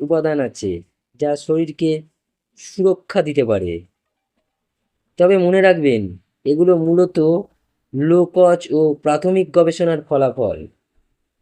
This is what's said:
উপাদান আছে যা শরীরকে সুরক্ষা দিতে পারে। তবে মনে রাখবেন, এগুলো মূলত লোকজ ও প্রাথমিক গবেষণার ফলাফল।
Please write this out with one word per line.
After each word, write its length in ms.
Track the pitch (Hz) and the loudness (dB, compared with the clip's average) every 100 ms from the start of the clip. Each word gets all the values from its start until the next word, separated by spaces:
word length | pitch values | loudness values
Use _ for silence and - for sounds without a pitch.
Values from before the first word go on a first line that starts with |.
উপাদান 360 | 147 160 156 147 | -2 -2 -2 -2
আছে 320 | 123 - 101 85 - _ _ 123 | -4 -6 -8 -8 -12 _ _ -6
যা 120 | 147 147 | -4 -4
শরীরকে 540 | - 160 160 156 165 156 156 _ _ _ _ _ | -4 -4 -4 -4 -4 -4 -8 _ _ _ _ _
সুরক্ষা 600 | - - 190 180 - 196 | -14 -2 0 -2 -4 -4
দিতে 220 | 151 143 | -2 -2
পারে। 300 | 117 101 90 85 90 _ _ _ _ _ _ _ _ _ _ _ _ - | 0 -2 -4 -8 -12 _ _ _ _ _ _ _ _ _ _ _ _ 0
তবে 160 | 180 196 | 2 4
মনে 220 | 175 190 | 2 4
রাখবেন, 400 | 190 175 143 113 98 90 _ _ 135 | 4 4 2 0 -2 -10 _ _ -2
এগুলো 280 | 147 180 175 | 0 2 2
মূলত 400 | 160 175 180 170 156 170 196 _ _ _ _ | 2 0 0 0 0 0 -4 _ _ _ _
লোকজ 640 | 131 151 175 170 180 180 175 - | -4 0 2 2 4 4 2 0
ও 60 | 151 156 151 | 0 0 0
প্রাথমিক 460 | 151 151 180 190 165 | -2 -2 0 -2 0
গবেষণার 480 | 170 165 160 170 160 | 2 0 0 -2 -2
ফলাফল। 540 | 156 139 131 123 107 78 78 _ _ _ _ _ _ _ | -2 -2 -2 -2 -6 -6 -12 _ _ _ _ _ _ _